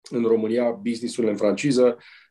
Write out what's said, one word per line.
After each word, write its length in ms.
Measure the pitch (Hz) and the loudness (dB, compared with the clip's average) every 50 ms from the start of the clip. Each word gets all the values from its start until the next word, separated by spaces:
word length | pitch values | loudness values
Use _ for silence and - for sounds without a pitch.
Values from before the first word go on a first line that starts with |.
| - - | -12 -6
în 140 | - 120 117 | -4 0 2
România, 460 | 113 113 110 110 107 113 123 120 120 | 2 2 2 2 0 0 0 0 -2
business-urile 640 | 113 98 104 120 117 113 120 117 - - 113 107 | -2 -4 -6 -6 -6 -6 -6 -8 -4 -2 -2 -2
în 60 | 104 98 | 0 0
franciză, 580 | 110 104 98 - - 147 127 127 127 123 117 - - - - - _ _ | 0 0 0 0 0 0 4 4 4 4 2 0 -10 -20 -20 -20 _ _